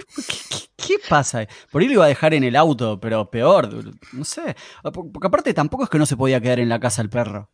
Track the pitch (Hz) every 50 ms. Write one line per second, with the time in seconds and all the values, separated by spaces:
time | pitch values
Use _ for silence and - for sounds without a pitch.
0 | - - - 294 - - - - - - - - - - _ - - - 392 403
1 | - - 165 147 135 - - 117 107 - - - - _ - 143 202 269 277 202
2 | 165 147 135 - 156 156 160 143 131 123 117 117 165 160 135 110 120 110 104 95
3 | 113 113 113 110 104 - - 113 123 165 196 175 135 101 110 113 107 107 101 -
4 | - - 123 131 151 - - 330 339 220 - - - - - - - 156 - 180
5 | 180 151 - - - 190 - - - - 151 160 143 151 - 254 - - - 151
6 | 151 - 139 117 135 131 131 123 110 123 123 123 120 117 117 107 - 113 - -
7 | 110 104 120 120 117 107 101 101 104 -